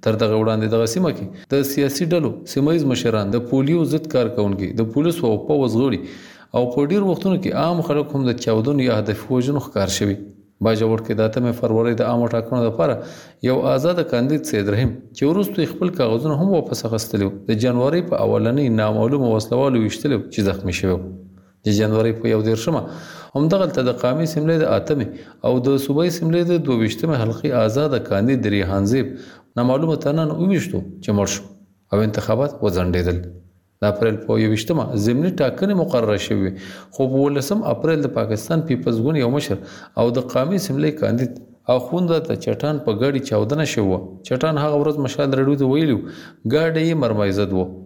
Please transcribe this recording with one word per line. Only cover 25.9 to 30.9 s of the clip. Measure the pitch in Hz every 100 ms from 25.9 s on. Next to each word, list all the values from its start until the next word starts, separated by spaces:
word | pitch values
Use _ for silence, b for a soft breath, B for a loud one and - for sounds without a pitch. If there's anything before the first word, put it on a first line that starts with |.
| 143 175 175
سیملۍ | 165 170 175
د | 175 139
دوه | 120
ویشتمې | 113 - 165 143
حلقې | 110 110 147 123 110
آزاده | 120 151 127 -
کاندید | 98 113 131 107
ریحان | 101 90 98 101
زیب | 131 131 131 B B B -
نامعلومه | 123 131 160 151
تنان | 143 151 160
وویشتو | 160 180 185 - - -